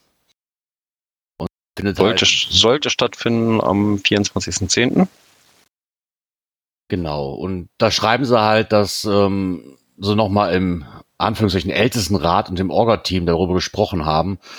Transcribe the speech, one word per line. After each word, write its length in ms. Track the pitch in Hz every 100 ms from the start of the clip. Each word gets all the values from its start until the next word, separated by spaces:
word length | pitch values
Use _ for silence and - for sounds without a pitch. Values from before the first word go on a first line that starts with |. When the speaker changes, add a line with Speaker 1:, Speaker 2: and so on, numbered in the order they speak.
| _ _ _ _ _ _ _ _ _ _ _ _ _ -
Speaker 1:
Und 100 | 85 _ _ -
findet 220 | 98 85
Speaker 2:
Sollte, 280 | 98 117 101
Speaker 1:
halt 220 | - -
Speaker 2:
sollte 400 | 90 110 147 127
stattfinden 680 | - 120 - 123 117 113 110
am 380 | - 98 104 101
vierundzwanzigsten 720 | - 104 101 98 90 - 92
zehnten. 400 | - 123 - 185 _ _ _ _ _ _ _ _ _ _ _ _ _ _ _ _ _ -
Speaker 1:
Genau, 420 | 95 80 73 69
und 380 | 69 92 92 87 -
da 100 | 110
schreiben 360 | - 107 120 131
sie 140 | 120
halt, 320 | 107 110 107
dass, 320 | 107 98 - 107
ähm, 760 | 101 98 98 92 82 62 67 _ -
so 160 | 98
nochmal 400 | 104 107 101 98
im 320 | 92 92 85 67 - - -
Anführungszeichen 540 | 98 110 107 92 -
Ältestenrat 760 | - 117 117 92 101 85 92 -
und 100 | 92
im 100 | 95
Orga-Team 560 | 78 113 104 - 92 85
darüber 280 | 85 92
gesprochen 520 | 90 - - 104 90 76
haben 340 | 78 87 98 -